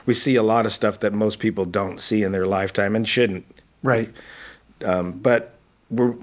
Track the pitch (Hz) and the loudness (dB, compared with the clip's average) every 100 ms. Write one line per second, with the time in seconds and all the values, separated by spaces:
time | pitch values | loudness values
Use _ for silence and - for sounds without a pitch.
0 | - 113 139 123 110 117 107 - 107 - | -2 0 2 2 4 2 2 0 -2 0
1 | 107 104 107 104 110 95 90 98 98 85 | -2 0 -2 0 -2 -2 -2 -2 -4 -2
2 | - 107 98 95 92 98 98 - 101 110 | 0 2 0 0 0 0 0 0 0 0
3 | 110 123 117 92 - - _ _ 131 117 | 0 2 2 0 -10 -20 _ _ 0 0
4 | 113 - - - - - _ - 95 90 | 0 -10 -20 -20 -20 -20 _ -8 -2 -2
5 | 90 - 127 117 - - _ _ - 113 | -2 -2 2 2 0 -16 _ _ -6 0
6 | 123 120 | 0 -2